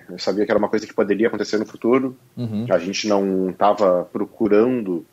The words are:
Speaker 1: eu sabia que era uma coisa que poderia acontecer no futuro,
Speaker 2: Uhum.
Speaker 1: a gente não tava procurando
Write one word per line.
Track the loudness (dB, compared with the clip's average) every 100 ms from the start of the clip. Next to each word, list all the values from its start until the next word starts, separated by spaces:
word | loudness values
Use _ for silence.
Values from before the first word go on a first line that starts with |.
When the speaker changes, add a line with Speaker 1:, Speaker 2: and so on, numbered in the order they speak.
| -12
Speaker 1:
eu | -6
sabia | -4 -2
que | 0
era | 0
uma | 0
coisa | -2 -4
que |
poderia | -2 0 2 0
acontecer | 0 -4 -4
no | -4
futuro, | -4 0 2 0 -8 _ -10
Speaker 2:
Uhum. | -6 -4 0
Speaker 1:
a | 0
gente | 0 -4 0
não | 2 2 0 -2
tava | 0 0 4 2 2 -2
procurando | -6 -8 -2 2 4 4 0 -4 -6 -8